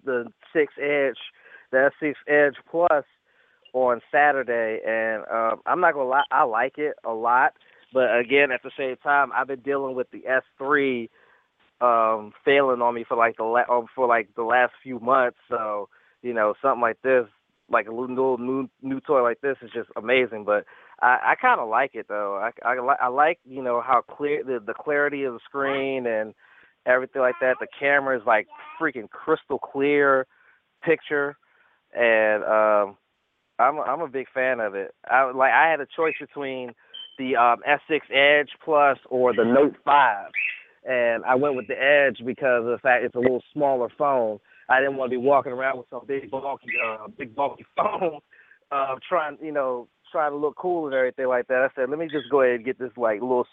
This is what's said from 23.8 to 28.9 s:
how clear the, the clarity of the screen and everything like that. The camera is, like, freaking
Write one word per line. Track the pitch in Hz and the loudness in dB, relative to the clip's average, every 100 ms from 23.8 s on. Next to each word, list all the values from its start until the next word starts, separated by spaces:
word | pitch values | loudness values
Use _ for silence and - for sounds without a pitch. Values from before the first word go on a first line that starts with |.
how | 120 123 | 0 0
clear | - - 147 147 | 0 -6 -4 -4
the, | 123 123 | -4 -8
the | 104 | -8
clarity | - 151 147 147 143 | -10 -4 -2 -2 -2
of | 135 | -8
the | 113 | -8
screen | - 139 135 139 135 135 120 | -12 -6 -4 -4 -4 -4 -4
and | 110 107 101 _ _ _ _ | -4 -6 -12 _ _ _ _
everything | - 127 127 139 | -2 0 -2 -2
like | 127 123 | -2 0
that. | 131 127 | -2 -2
The | 113 - | -6 -4
camera | 143 143 135 127 | 0 0 0 -2
is, | 110 | 0
like, | 110 101 - - - | 0 -2 -12 -18 -6
freaking | 160 | -6